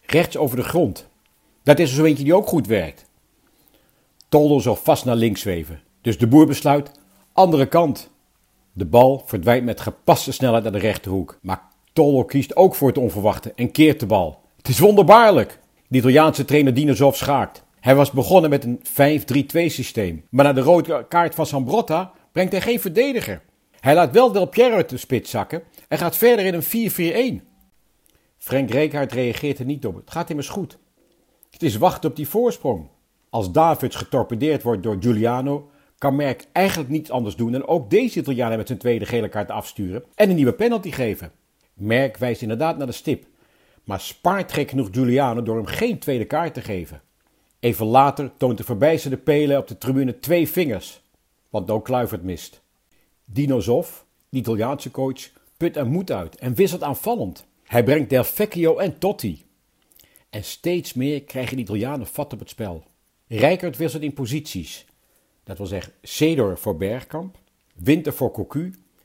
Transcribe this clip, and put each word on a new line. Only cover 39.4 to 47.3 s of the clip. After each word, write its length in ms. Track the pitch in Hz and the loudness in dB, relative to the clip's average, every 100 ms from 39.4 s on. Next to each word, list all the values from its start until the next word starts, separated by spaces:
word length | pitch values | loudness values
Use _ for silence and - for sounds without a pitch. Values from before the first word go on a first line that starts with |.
| 101 | -8
afsturen 540 | 107 - - 92 101 - | -8 -10 -8 -8 -8 -6
en 140 | - 208 | -2 0
een 80 | 175 | 2
nieuwe 160 | 127 | 0
penalty 380 | - 240 226 175 | 0 -2 -4 -6
geven. 420 | 135 117 92 85 _ _ _ _ | -6 -6 -6 -14 _ _ _ _
Merck 420 | - 104 120 135 - | -10 -2 0 -2 -4
wijst 260 | 123 113 | -6 -6
inderdaad 360 | 110 113 160 160 | -6 -4 -4 -4
naar 80 | 131 | -8
de 60 | |
stip, 340 | - - 123 _ _ _ _ _ _ | -8 -6 -8 _ _ _ _ _ _
maar 160 | - 95 | -12 -10
spaart 520 | - - 175 196 185 | -10 -6 -4 -2 -4
gek 180 | 147 139 | -6 -4
genoeg 180 | 135 104 | -4 -4
Giuliano 500 | 107 123 127 131 117 | -2 0 0 0 -2
door 140 | 113 113 | -4 -6
hem 100 | 101 | -6
geen 320 | - 240 175 | -4 -4 -4
tweede 260 | - 127 | -4 -4
kaart 300 | 107 151 165 | -4 -4 -4
te 60 | - | -8
geven. 420 | 113 95 82 76 _ _ _ | -10 -10 -10 -18 _ _ _